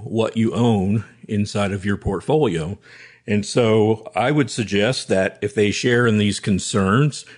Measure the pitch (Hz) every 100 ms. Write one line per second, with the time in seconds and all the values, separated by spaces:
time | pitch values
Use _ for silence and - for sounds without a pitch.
0 | 110 110 110 113 113 101 120 104 95 110
1 | - - - 104 104 104 101 101 101 101
2 | - 90 - 156 123 82 80 101 - -
3 | - _ - 104 101 127 110 110 107 110
4 | - - 123 147 113 - 98 101 110 131
5 | - 95 92 - 104 110 104 - 123 120
6 | 120 107 104 98 - 92 - 101 95 117
7 | 147 - -